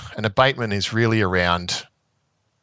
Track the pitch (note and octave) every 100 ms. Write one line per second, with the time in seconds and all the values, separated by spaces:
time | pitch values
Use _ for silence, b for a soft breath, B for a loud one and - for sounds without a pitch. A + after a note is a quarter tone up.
0 | - - G#2+ G2+ C3 C3 A2+ G2+ - A2+
1 | A#2 A2 F#2+ F2+ F2 F2 F2+ - - _
2 | _ _ _ _ _ _